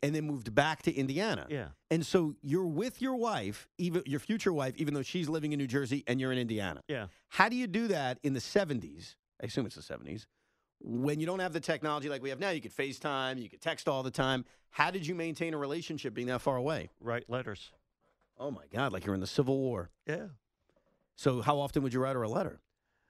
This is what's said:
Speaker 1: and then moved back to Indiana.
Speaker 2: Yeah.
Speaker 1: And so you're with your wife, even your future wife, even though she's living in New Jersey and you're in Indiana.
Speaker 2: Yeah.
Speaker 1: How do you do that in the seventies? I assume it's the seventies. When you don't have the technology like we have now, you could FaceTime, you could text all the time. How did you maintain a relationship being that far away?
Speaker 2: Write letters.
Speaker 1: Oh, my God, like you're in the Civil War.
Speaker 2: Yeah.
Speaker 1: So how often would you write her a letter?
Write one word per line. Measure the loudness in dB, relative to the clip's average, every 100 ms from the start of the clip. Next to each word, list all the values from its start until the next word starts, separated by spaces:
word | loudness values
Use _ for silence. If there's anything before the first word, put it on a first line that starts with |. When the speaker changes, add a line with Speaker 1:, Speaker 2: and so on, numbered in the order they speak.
Speaker 1:
and | 0
then | 2 0
moved | -2 2
back | 4 4 2
to | 0
Indiana. | 2 0 2 0 0 -2
Speaker 2:
Yeah. | -6 -6 -12 _
Speaker 1:
And | 2
so | 6 6 4 0
you're | 0 2 2
with | 0 -2 -2
your | -2 0
wife, | 0 0 -2 -6 -12 -2
even | 0 0 0
your | -2
future | 0 2 2
wife, | 2 0 0
even | 0
though | 0
she's | 0 0 0
living | 0 0
in | 0
New | 2
Jersey | 2 2 0 0
and | 0
you're | 2
in | 0
Indiana. | 0 0 -2 -4 -6
Speaker 2:
Yeah. | -6 -6 -12 _
Speaker 1:
How | 4 6
do |
you | 6 0
do | 0 2
that | 2 0 0
in | 0
the | 0
seventies? | 2 2 4 0 -4 -12 -18 -20 _ -10
I | -4
assume | -2 -2
it's | -6
the |
seventies. | -10 -10 -8 -10 -12 _ _ _ _ _
When | -6 0 0 0
you | -2
don't | -2
have | -2
the | -2
technology | 0 0 0 -2 -2
like | -4
we | -4
have | -4
now, | -2
you | -2
could | -4
FaceTime, | -4 -4 -4 -2 0 -2 -4
you | -8
could | -6
text | -4 -2 0
all | 0
the | 0
time. | 2 4 2 -2 -14 _
How | 2 2
did | 2 -2
you |
maintain | -2 -4 -2 -2
a | -2
relationship | -2 -4 -4 -6 -4
being | -4 -2
that | 0
far | 0 0
away? | 0 -2 -6 -8
Speaker 2:
Write | -4 -4 -2
letters. | -4 -4 -10 -14 -20 _ _ _ _ _ -8
Speaker 1:
Oh, | -6
my | -6 -4
God, | 0 0
like | 0
you're | 0
in | 0
the | 2
Civil | 2 2 2
War. | 0 -2 -6 -10 -6
Speaker 2:
Yeah. | -6 -6 -14 _ _ _ _ _ _ _ -2
Speaker 1:
So | 0 2
how | 2 2
often | 2 0
would | 0
you | 2
write | 2 0
her |
a | 0
letter? | 0 -2 -6 _ _ _ _ _